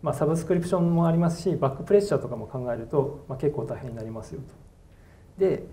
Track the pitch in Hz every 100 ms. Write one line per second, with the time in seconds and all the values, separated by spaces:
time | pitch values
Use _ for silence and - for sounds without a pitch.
0 | 156 131 151 165 - 175 165 185 175 170
1 | 165 165 170 170 196 151 135 - 175 202
2 | 202 143 117 113 107 131 123 117 117 151
3 | 131 - - 131 147 139 113 117 127 113
4 | 110 110 - 160 131 - - - - -
5 | - - - - 190 - -